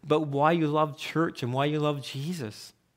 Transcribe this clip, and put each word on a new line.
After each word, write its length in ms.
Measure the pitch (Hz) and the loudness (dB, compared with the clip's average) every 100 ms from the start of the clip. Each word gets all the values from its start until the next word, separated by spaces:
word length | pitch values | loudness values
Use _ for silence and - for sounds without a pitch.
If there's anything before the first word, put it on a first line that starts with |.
about 240 | 143 151 151 | 0 2 2
why 240 | 139 151 | 2 4
you 140 | 170 151 | 4 2
love 300 | 156 156 143 | 2 0 -2
church 460 | - 156 165 - | -4 0 0 -2
and 100 | 120 | -4
why 140 | 127 147 | 0 0
you 120 | 151 | 0
love 240 | 147 143 | 0 -2
Jesus. 720 | 127 135 151 175 110 - - - _ | -6 -8 -6 -6 -8 -10 -18 -20 _